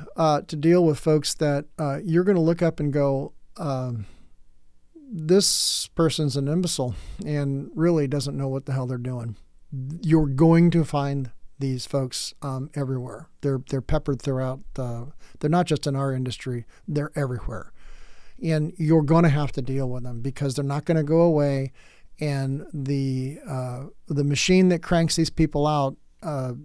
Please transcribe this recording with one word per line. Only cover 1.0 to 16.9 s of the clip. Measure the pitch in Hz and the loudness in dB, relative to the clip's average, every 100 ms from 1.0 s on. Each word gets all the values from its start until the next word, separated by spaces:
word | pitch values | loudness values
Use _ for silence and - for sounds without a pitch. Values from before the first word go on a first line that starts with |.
| - 156 143 - | 2 2 2 -2
that, | 151 143 147 - | 0 0 -4 -6
uh, | 151 139 | -4 -4
you're | 190 160 | 0 2
gonna | 180 190 | 4 4
look | 160 170 | 2 2
up | 165 160 | 0 0
and | 147 | -2
go, | 147 139 135 151 - - - | 0 2 0 -4 -12 -20 -10
um, | 156 135 127 120 98 - - - - - - - _ 339 285 | -6 -4 -4 -6 -10 -16 -20 -20 -20 -20 -20 -20 _ -20 -12
"This | 202 156 185 196 - - - - - | -8 2 4 4 0 0 -2 -4 0
person's | 165 - 151 131 | 2 2 0 0
an | 139 | -2
imbecile | 160 175 - 127 - - - 139 | 0 0 -2 -4 -6 -10 -10 -4
and | 147 143 139 147 - | -2 -2 -4 -6 0
really | 165 170 139 | 2 2 2
doesn't | 143 139 143 | -2 -4 -4
know | 139 | -4
what | 135 131 | -4 -4
the | |
hell | 135 127 | -4 -4
they're | 127 | -6
doing." | 120 127 117 104 - - - 135 131 165 | -6 -6 -8 -10 -16 -20 -14 -10 -10 -6
You're | 160 160 147 | 2 4 4
going | 131 165 165 170 | 4 6 8 6
to | 170 147 | 4 2
find | 147 139 139 131 - - - | 0 -2 -2 -6 -10 -16 -6
these | 139 127 - | -4 -4 -4
folks, | 139 131 - - - | -4 -4 -6 -10 -8
um, | 143 131 139 - | -8 -6 -8 -6
everywhere. | 135 131 123 - - - | -4 -4 -6 -12 -16 -6
They're, | 143 135 131 | -2 -2 -2
they're | 135 | -4
peppered | - 151 - 131 | 0 0 0 -2
throughout | - 131 131 131 - - | -2 -2 -2 -6 -10 -8
the, | 123 120 120 - - - | -6 -6 -10 -14 -16 -6
they're | 147 | 0
not | 175 175 | 2 2
just | 151 151 | 0 0
in | 135 | -2
our | 139 | -2
industry, | 131 127 113 - 120 113 - | -2 -4 -6 -6 -6 -8 -14
they're | - | -6